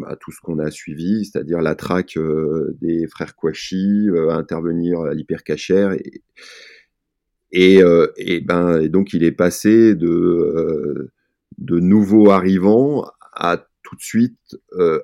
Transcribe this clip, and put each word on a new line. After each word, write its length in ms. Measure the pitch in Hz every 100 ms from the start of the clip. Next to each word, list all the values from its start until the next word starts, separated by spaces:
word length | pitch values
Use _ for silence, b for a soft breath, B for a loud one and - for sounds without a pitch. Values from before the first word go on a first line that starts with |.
| -
à 100 | -
tout 160 | -
ce 80 | -
qu'on 180 | - 80
a 120 | 76
suivi, 540 | - - 76 87 110
c'est-à-dire 380 | 101 - 73 85
la 140 | 80 78
traque, 400 | - 90 90 80
euh, 600 | 80 78 78 80 69 71
des 260 | 82 82 80
frères 300 | - 76 -
Kouachi, 720 | 80 78 - 95 98 104 104
euh, 200 | 85 80
à 40 |
intervenir 680 | 82 80 80 85 85 87 87
à 120 | 78
l'hypercachère. 800 | 78 76 80 - 76 - 92 101
Et, 300 | 90 - - _ B B B B B B _ _ _ _ _ _
et, 300 | 90 92 95
euh, 260 | 90 85 78 -
et 240 | 90 87
ben, 400 | - 87 87 82
et 80 | 80
donc, 240 | 90 98
il 100 | 87
est 100 | 82
passé 600 | - 90 - 104 110 113
de, 140 | 90 85
euh, 1040 | 85 87 85 78 80 80 78 73 69 65 _ _ _ _ -
de 200 | - 85
nouveaux 520 | 90 107 98 107 104
arrivants 800 | 95 92 95 95 113 139 139 - _ _
à 320 | - 85 87 - _
tout 100 | -
de 80 | -
suite, 540 | - 110 123 - _ - _
euh, 260 | 90 85 78